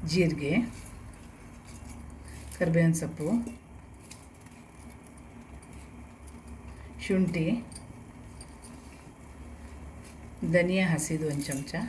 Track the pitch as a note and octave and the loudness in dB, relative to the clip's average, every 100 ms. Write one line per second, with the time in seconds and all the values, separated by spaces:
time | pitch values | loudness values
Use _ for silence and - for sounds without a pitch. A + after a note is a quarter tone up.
0 | - E3+ E3 C#3+ C#3+ F#3 A#3 - - - | 2 6 6 6 4 4 4 -2 -10 -10
1 | - - - - - - - - - - | -12 -14 -14 -16 -16 -16 -14 -14 -12 -10
2 | - - - - - - E3+ E3 E3 D#3+ | -12 -14 -12 -12 -10 0 4 8 8 6
3 | D#3 - D3+ A#3 A#3 - - - - - | 2 0 4 4 2 -6 -14 -16 -16 -16
4 | - - - - - - - - - - | -14 -14 -16 -18 -18 -18 -18 -16 -14 -14
5 | - - - - - - - - - - | -16 -16 -16 -16 -14 -14 -14 -14 -14 -14
6 | - - - - - - - - - - | -16 -16 -16 -14 -14 -12 -12 -12 -12 -10
7 | - F#3+ F3+ E3 D#3+ A#3 - - - - | 2 6 6 6 4 2 0 -10 -12 -14
8 | - - - - - - - B3 - - | -14 -14 -14 -14 -14 -14 -14 -14 -14 -16
9 | - - - - - - - - - - | -16 -16 -16 -14 -12 -12 -12 -12 -12 -12
10 | - - - - E3+ E3+ F3 F#3+ F#3 D#3 | -14 -14 -14 -4 4 6 8 6 6 4
11 | - D#3 D#3 D3 C#3+ C#3 C#3+ E3 | 4 2 2 0 4 2 2 -2